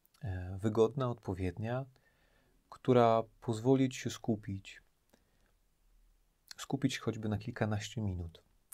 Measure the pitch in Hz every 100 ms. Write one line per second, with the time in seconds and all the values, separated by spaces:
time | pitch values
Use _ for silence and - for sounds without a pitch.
0 | _ _ 101 90 90 95 110 107 110 135
1 | 127 120 - 90 92 87 110 123 135 _
2 | _ _ _ _ _ _ _ - - 123
3 | 117 113 113 _ - 110 120 135 131 -
4 | 120 - - 110 - 98 - - _ _
5 | _ _ _ _ _ _ _ _ _ _
6 | _ _ _ _ _ - - 131 131 -
7 | - 110 107 107 110 - 107 104 107 -
8 | 107 87 85 - _ _ _